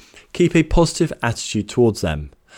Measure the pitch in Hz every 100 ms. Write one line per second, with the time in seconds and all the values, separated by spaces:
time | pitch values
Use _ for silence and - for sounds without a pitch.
0 | - - _ - 170 170 - - 165 -
1 | 160 - 117 113 - 110 95 - 117 98
2 | 85 76 73 _ _